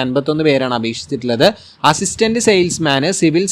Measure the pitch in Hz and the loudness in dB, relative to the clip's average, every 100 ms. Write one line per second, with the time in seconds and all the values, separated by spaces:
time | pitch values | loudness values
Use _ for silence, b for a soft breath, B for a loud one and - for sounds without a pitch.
0 | 131 127 139 156 156 135 127 120 113 117 | 0 -2 -2 0 2 2 0 -2 -4 -6
1 | - 139 123 117 170 220 B B 139 156 | -8 -6 -4 2 2 0 B B 0 0
2 | 196 - 220 226 220 196 180 - 160 139 | -2 -2 -2 0 2 2 2 0 0 0
3 | 147 190 165 156 190 | 0 0 0 2 0